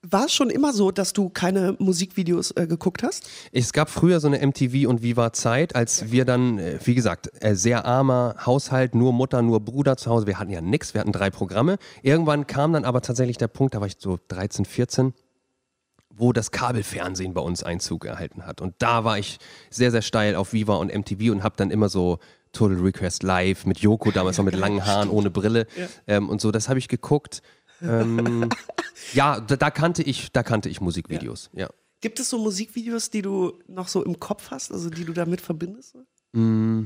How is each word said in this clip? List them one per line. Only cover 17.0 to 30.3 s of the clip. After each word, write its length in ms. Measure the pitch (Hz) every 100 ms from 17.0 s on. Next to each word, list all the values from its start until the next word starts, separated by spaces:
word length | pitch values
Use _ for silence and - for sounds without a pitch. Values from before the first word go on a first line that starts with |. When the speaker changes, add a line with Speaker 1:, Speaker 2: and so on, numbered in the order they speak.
| 87 92 92
Speaker 2:
bei 60 | 90
uns 220 | 76 87
Einzug 400 | - 85 - 82
erhalten 420 | - 57 85 - 87
hat. 140 | 82
Und 140 | 92 -
da 260 | 117 117
war 140 | 110 104
ich 200 | 104 - - - -
sehr, 200 | - 123
sehr 120 | 117
steil 340 | 104 117 104 92
auf 160 | 98
Viva 220 | 113 107 101
und 140 | 90
M 140 | -
T 120 | 101 98
V 160 | 113
und 100 | 101
hab 140 | 107 -
dann 160 | 98
immer 160 | 107 104
so 300 | 95 90 85 - _ _
Total 260 | - 107 92
Request 460 | 92 95 92 -
Live 420 | 95 92 92 95 98
mit 120 | 98
Joko, 300 | 104 110 -
damals 280 | 101 92 90
noch 60 |
mit 100 | 98
Speaker 1:
Geil, 60 | 92
Speaker 2:
langen 260 | 98 101 98
Haaren, 160 | 101 101
Speaker 1:
stimmt. 60 | 98
Speaker 2:
ohne 120 | 101
Brille, 360 | 87 101 117 110 -
Speaker 1:
Ja. 100 | 180 - -
Speaker 2:
ähm, 220 | 104 101
und 120 | 104
so. 100 | 110
Das 180 | 107 110
hab 80 | 131
ich 120 | 127
geguckt. 540 | 120 - 147 - - _ _ _ _
Ähm, 680 | 175 117 113 113 117 117 117 113 - -
Speaker 1:
<laughs> 320 | - - -
Speaker 2:
ja, 280 | 123 139 139
da, 160 | 110 139
da 140 | 151
kannte 320 | - 160 175
ich, 300 | 156 127 -